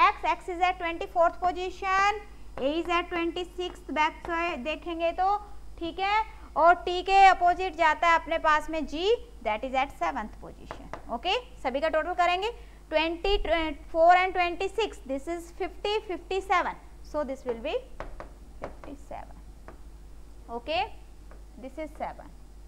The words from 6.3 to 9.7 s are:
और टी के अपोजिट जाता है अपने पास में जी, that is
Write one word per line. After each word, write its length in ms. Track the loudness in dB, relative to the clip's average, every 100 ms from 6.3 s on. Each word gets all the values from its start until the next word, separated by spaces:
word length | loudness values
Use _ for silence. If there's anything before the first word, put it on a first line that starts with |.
| -8 -6 6
और 180 | 6 6
टी 180 | 4 -2
के 220 | 4 8 10
अपोजिट 500 | 8 4 4 0 2
जाता 320 | 4 6 6
है 100 | 4
अपने 180 | 2 0
पास 300 | 4 4 2
में 140 | -4 -4
जी, 280 | 0 2 2 -2 -8
that 180 | -4 -2
is 60 | -2